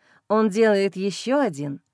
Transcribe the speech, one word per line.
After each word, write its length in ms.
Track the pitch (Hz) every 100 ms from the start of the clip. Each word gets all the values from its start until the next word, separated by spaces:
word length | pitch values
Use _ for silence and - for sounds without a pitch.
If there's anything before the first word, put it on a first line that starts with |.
| _ _ -
Он 220 | 214 220
делает 460 | 190 220 202 196 190
ещё 440 | 196 170 226 277
один, 420 | 247 139 143 139 _